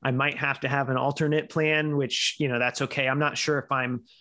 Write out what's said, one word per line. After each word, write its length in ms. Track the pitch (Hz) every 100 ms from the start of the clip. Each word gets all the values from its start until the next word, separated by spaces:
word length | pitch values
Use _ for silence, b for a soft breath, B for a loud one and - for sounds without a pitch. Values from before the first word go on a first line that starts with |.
I 80 | 135
might 260 | 127 143 135
have 220 | 143 135
to 60 | 135
have 200 | 139 131
an 80 | 131
alternate 520 | 131 135 151 151 -
plan, 480 | 165 156 156 151 143
which, 380 | 131 - - -
you 80 | 143
know, 100 | 120
that's 220 | 123 -
okay. 240 | 135 - 131
I'm 120 | 139
not 180 | 151 -
sure 200 | - 147
if 120 | -
I'm, 320 | 135 123 123 - b